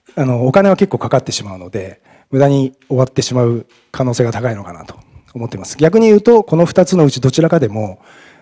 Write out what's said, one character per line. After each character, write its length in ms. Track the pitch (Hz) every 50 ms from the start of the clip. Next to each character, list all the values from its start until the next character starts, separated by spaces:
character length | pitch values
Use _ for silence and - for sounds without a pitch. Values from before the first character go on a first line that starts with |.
| _ _ _
あ 100 | - 143
の、 220 | 127 123 120 123 127
お 40 |
金 180 | 135 202 196 202
は 60 | 190
結 160 | 180 208 -
構 60 | - 120
か 120 | - 117
か 80 | - 131
っ 60 | -
て 80 | -
し 120 | 123 - 104
ま 120 | 101 95
う 40 | 92
の 100 | 90 90
で、 320 | - 104 92 92 92 - _ _ _ _ _ _
無 100 | - 131
駄 100 | 139 139
に 240 | 139 139 135 131 - _ _ -
終 80 | 143 127
わ 80 | 131
っ 20 | 127
て 140 | - -
し 120 | 120 - 127
ま 100 | 127 123
う 220 | 117 117 117 110 - _ _ _ _
可 120 | - - 131
能 100 | 127 120
性 120 | - 127
が 80 | 117 117
高 180 | 104 113 123
い 40 | 113
の 80 | 104 98
か 100 | 95 87
な 120 | - -
と 100 | - - - - _ _ - _ _ -
思 120 | 123 117
っ 40 | 113
て 80 | - -
ま 60 | -
す。 140 | - - -
逆 220 | 147 160 180 220
に 80 | 226 220
言 100 | 214 208
う 40 |
と、 220 | 202 - 240 226 208
こ 140 | - - 160
の 80 | 170
二 200 | 165 - - 180
つ 120 | - 190 180
の 80 | 156
う 60 | 143
ち 100 | - -
ど 100 | 120 131
ち 100 | 123 -
ら 80 | 160 160
か 100 | 175 165
で 100 | 139 110
も、 320 | 101 110 107 101 92 - _ _ - - - - _ _